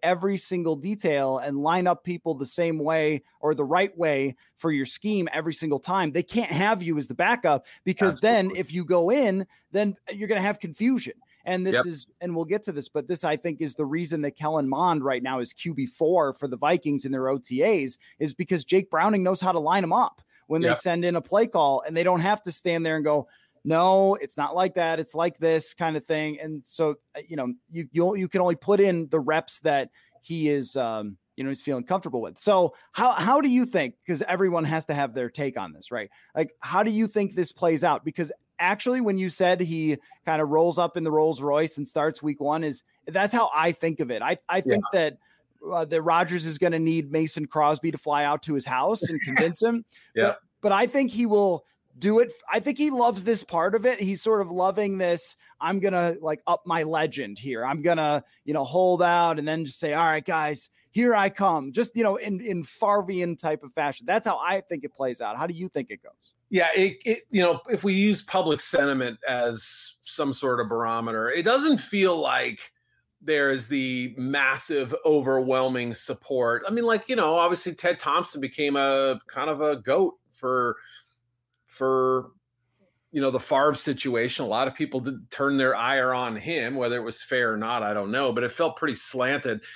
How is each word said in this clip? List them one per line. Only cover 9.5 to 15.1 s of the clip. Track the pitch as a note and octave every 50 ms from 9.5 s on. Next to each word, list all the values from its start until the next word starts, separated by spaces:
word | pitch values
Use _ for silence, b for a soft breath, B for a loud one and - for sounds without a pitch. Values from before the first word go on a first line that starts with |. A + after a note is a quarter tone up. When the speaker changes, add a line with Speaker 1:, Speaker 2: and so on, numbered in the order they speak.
| b b b b
Speaker 1:
then | - G3 G#3+ G#3 F#3+ - _ -
you're | G#3 G3+ G#3+ G3+
gonna | A3 G3+
have | F#3 G3+ G#3 G#3
confusion. | - F3 D3 - G#3+ B3 C4 A#3 - B2+ - - _ b b b b
And | - F#3 F#3 F3+
this | F#3+ F3+
Speaker 2:
Yep. | B2 B2+
Speaker 1:
is, | F3 E3 C#3+ - - _ _
and | F3 F3+ E3+
we'll | E3 E3+
get | D#3 F#3 G#3+ G#3
to | -
this, | E3 C#3+ C3 -
but | - D3+ C#3+ C#3+
this, | F3+ E3 -
I | D#3+ D3+ D3+
think, | - E3+ D#3 -
is | E3 C#3+ B2+
the | - D3+
reason | C3+ D3 E3 F3 D3 E3 D#3
that | D3 C#3+ C3+
Kellen | _ D#3 D3+ D#3+ D#3 C#3+ C3
Mond | C3+ C#3 F3 F3+ E3 D3+ C3
right | C#3